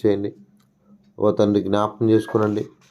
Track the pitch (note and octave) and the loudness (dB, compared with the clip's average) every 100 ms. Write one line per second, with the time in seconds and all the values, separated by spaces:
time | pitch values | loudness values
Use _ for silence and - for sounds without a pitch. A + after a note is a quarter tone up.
0 | G#2+ G2+ G2+ - - _ _ _ _ _ | -2 0 -4 -12 -20 _ _ _ _ _
1 | _ - G#2 G#2 G#2 G2+ F#2+ G2+ G#2+ - | _ -2 0 2 2 0 0 -2 -2 -2
2 | A2+ A2 - A2 G#2+ G#2 - - _ | 2 2 2 -2 0 -2 -8 -14 _